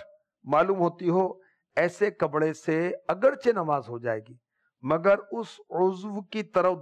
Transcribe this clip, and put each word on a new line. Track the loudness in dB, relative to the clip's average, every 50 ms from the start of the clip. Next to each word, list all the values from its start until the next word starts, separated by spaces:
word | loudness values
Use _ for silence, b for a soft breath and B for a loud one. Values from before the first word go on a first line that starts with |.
| -20 -20 _ _ _ _ _ _ _
معلوم | 0 2 2 4 2 2 2
ہوتی | 0 0 0 -2 -2 0
ہو، | 2 2 2 0 -4 b b b b b b b _
ایسے | 0 0 0 2 0 -2 -2
کپڑے | 0 _ -2 0 0 0 0 0 -2
سے | -4 -2 -2 0 0 0 -2 -4 -6 _
اگرچہ | -4 -2 2 2 2 2 2 0 0
نماز | 0 0 0 0 -2 -2 -2 -6
ہو | -12 -6
جائے | -4 -4 -4 -4
گی | -6 -14 -20 -20 _ _ _ _ _ _ _ _
مگر | -4 -2 -2 2 4 4 4 4 2 -8
اس | -10 -10 -10 -10 -14 -20 -18 _
عضو | -2 0 0 0 0 -2 -10 -10 -10 -10
کی | -12 _ -8 -8 -8
طرف | -2 0 2 2 2 0 -2